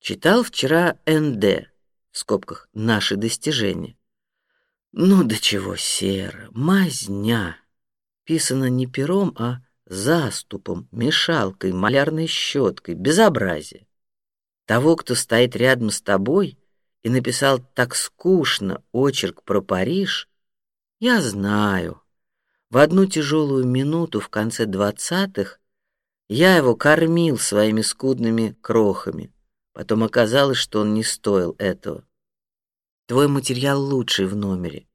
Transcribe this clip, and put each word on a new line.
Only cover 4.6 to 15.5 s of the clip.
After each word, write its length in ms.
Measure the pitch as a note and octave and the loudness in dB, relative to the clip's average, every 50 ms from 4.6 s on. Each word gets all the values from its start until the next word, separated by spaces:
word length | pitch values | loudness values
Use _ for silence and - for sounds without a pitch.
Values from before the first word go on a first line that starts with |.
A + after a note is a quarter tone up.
| _ _ _ _ _ _ | _ _ _ _ _ _
Ну 320 | - - E3 F#3 G3 F#3 E3 | -4 2 4 6 6 6 4
до 140 | A2 A2 G#2+ | 2 0 -2
чего 380 | - - G#2 G2 F#2+ G2 F#2 | -2 -2 -2 -2 -6 -6 -8
серо, 720 | - - - - - F#2+ F#2+ G2 F#2+ F#2+ F#2 - - - - | -8 -6 -6 -4 -2 -2 -2 -2 -2 -6 -8 -12 -14 -20 -16
мазня. 1080 | - A2 C3+ E3 F#3+ G3 F#3+ E3+ B2+ - - G2+ G2+ G2+ G2+ A2 A#2 A2+ G2 E2+ D#2 - _ _ _ _ _ _ _ _ _ _ _ _ _ | -8 -4 0 2 4 2 2 0 -2 -8 -8 -8 -6 -4 0 0 0 0 -2 -6 -8 -12 _ _ _ _ _ _ _ _ _ _ _ _ _
Писано 440 | - D#3+ D#3+ - - B2+ C3+ C3 B2+ | -4 -2 -2 -2 -2 -2 0 0 0
не 180 | B2+ B2+ C3 | 0 0 -2
пером, 480 | B2+ B2+ - C3+ D3 F3+ G3 G3+ E3 - - | -4 -4 -6 -4 0 0 0 0 0 -2 -2
а 220 | A#2+ A#2+ B2 B2 _ _ _ _ _ | -4 -4 -4 -6 _ _ _ _ _
заступом, 1000 | _ F#2 F#2+ G2 B2+ D#3+ F3 D3 A2 - - - _ - F#2+ _ - F2+ F2 - _ | _ -10 -4 0 0 2 2 0 -2 -6 -8 -12 _ -14 -12 _ -8 -8 -8 -10 _
мешалкой, 840 | - - - C#3 E3 - - - E3 D3+ G#2+ F#2+ G2 _ - F#2+ | -8 -4 -2 0 0 0 0 0 0 0 -2 -2 -4 _ -6 -4
малярной 540 | F2+ F#2 G2 G#2+ B2+ C#3 C#3+ D#3 D#3 D#3+ E3 | -2 0 0 2 2 2 2 0 -2 -4 -4
щеткой, 680 | D#3+ - - - - - C#3 B2+ F#2+ D#2 - _ - E2+ | -4 -4 -6 -6 -4 -2 0 0 0 -2 -4 _ -12 -10
безобразие. 920 | - F2+ B2+ D#3 F#3+ A3+ G#3 D#3 A#2 G2+ F#2 E2+ D2+ D2+ - - - _ _ _ _ _ _ _ _ _ _ _ _ _ _ _ _ _ | -4 -2 0 4 4 4 4 4 0 -2 -2 -4 -6 -8 -14 -20 -20 _ _ _ _ _ _ _ _ _ _ _ _ _ _ _ _ _
Того, 300 | - G#2+ A#2+ C3+ D#3 E3 | 0 0 2 4 4 2
кто 180 | D3+ - - B2+ | 2 0 -4 -4
стоит 400 | - - _ A2+ A2+ B2 B2 | -4 -2 _ 4 4 4 4